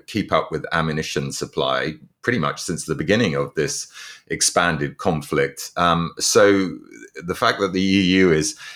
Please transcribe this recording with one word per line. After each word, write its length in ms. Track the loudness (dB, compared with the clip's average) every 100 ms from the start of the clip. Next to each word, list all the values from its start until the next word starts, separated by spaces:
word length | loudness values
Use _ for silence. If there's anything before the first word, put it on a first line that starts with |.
| -6
keep 240 | -6 0
up 200 | -2 -2
with 140 | -8 -2
ammunition 600 | -2 0 -2 -4 -4 -4
supply 640 | -6 -6 -2 -2 0 -4 -8 -18 _
pretty 180 | -2 0
much 220 | -2 -4
since 240 | -6 -8 -6
the 100 | -4
beginning 400 | 0 2 2 0
of 180 | -4 -2
this 320 | -4 -4 -10 -16 -18 -18 -8
expanded 720 | -2 0 2 2 0 -4 -2
conflict. 760 | -2 -2 -2 0 0 -4 -10 0
Um, 360 | 2 2 -2 -4
so 580 | 2 6 6 6 2 -6 -16 -20 -18 -14
the 100 | -8
fact 260 | -2 0 0
that 140 | 0
the 80 | 0
E 200 | 2 4 4 6
U 140 | 6
is 240 | 4 0 -6 -16